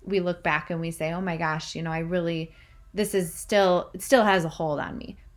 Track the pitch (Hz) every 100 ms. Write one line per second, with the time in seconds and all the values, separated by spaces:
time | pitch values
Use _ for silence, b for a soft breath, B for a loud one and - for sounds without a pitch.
0 | - 196 175 175 170 151 - 170 165 160
1 | 160 170 190 160 160 156 - 160 165 160
2 | 165 180 170 165 165 b b b b 196
3 | 208 196 170 - - 202 190 180 - 180
4 | - 262 208 190 165 - 160 143 82 -
5 | - - b